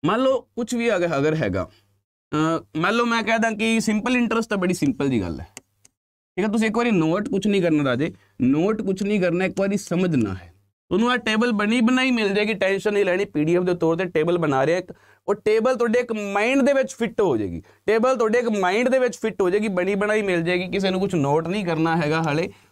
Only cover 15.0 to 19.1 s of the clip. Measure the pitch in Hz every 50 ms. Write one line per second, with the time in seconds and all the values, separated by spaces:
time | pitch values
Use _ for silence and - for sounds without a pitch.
15 | _ _ - _ _ - 202 208 _ 214 214 226 220 254 262 233 240 240 214 247
16 | 247 240 226 220 208 202 196 202 208 233 269 277 262 269 277 269 262 - - -
17 | 226 214 - - 214 180 135 110 104 95 85 82 - - - _ _ - 208 226
18 | 220 254 262 240 240 220 214 247 240 233 214 208 190 180 185 220 247 254 240 262
19 | 254 240